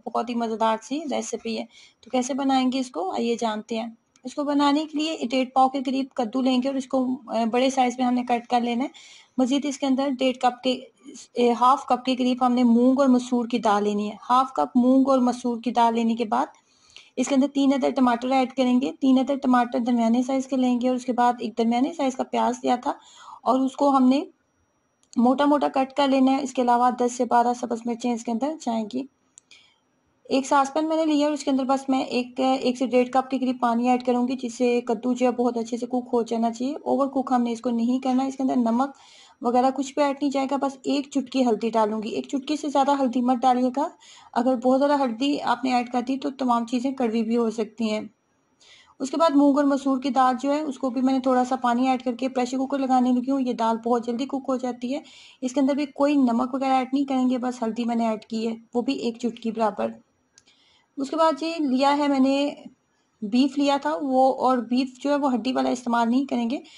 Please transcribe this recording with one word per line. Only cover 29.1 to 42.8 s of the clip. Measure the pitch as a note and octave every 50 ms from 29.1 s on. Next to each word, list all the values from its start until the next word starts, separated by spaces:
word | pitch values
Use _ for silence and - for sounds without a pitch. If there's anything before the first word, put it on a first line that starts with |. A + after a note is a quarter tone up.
| _ _ _ _ _ - - _ - - _ _ _ _ _ _ _ _ _ _ _ _ _ -
एक | B3 C4+ C4+
सासपैन | - D4 C#4 C4+ C4+ - D#4 D#4
मैंने | D#4+ D#4+ D#4+ D#4+
लिया | D#4 D4+ C#4+ D4 D4+
और | D4+
उसके | C#4+ - D4
अंदर | C4+ C4 C4
बस | B3 C4+ C4 C4 -
मैं | C4 C4 -
एक, | - - B3 B3 B3 - -
एक | C4 C4 C4 C4 - B3+ B3 -
से | C4+ A3
डेढ़ | A#3+ B3+ B3 B3
कप | B3+ C4 B3+ C4
के | C4+ B3
करीब | B3+ B3+ B3+ B3
पानी | B3 A#3+ A#3 A#3 A#3+ B3+
ऐड | B3 B3 B3
करूंगी, | B3+ B3 B3 B3 B3 C4+
जिससे | B3+ B3+ A#3 A3+ - B3 A#3+ A#3+ A#3+ B3 A#3+
कद्दू | A3+ G#3+ - B3+ B3
जो | B3 B3+
है | B3
बहुत | A#3+ B3 A#3+ A#3+ A#3+ A#3
अच्छे | A3+ A3+ B3 A#3
से | B3
कुक | A#3+ B3+ B3 B3 - B3
हो | A#3+ A3+
जाना | A3+ A#3 A3+ A3+ A#3
चाहिए। | A3+ A#3 B3 C4+ D#4 D#4+ -
ओवर | - B3+ B3+ C#4 C4+
कुक | C4+ C4+ B3+ - B3+
हमने | B3 A#3+ A#3+
इसको | A#3 A#3 - B3
नहीं | A#3 A#3 A#3 B3 B3+ C4
करना। | C4 C4 B3+ B3+ C4+
इसके | C4+ C4+ - C4+
अंदर | C4 C#4
नमक | B3+ A#3 A3+ A3+ A#3+ C4+ C#4+ - - - - - - - - _ _ -
वगैरह | A#3+ A#3 B3 B3 C4+
कुछ | C4 C#4 C4+ - -
भी | D4
ऐड | C#4+ C#4+ C4+
नहीं | C#4 D4 C#4+
जाएगा, | C4+ C#4 C4+ C4 C#4+ C4
बस | C#4 C4+ C4+ - -
एक | C4 C4+ C#4+ C4+ - -
चुटकी | C#4 C4+ - - C4+ B3+
हल्दी | A#3+ G#3+ G3+ A#3 A3+
डालूंगी। | A3 A3+ A3 G#3 A3 A3 G#3 A3+
एक | - - B3+ -
चुटकी | - C4 - - D4+ D4
से | - D4
ज़्यादा | C4 C#4+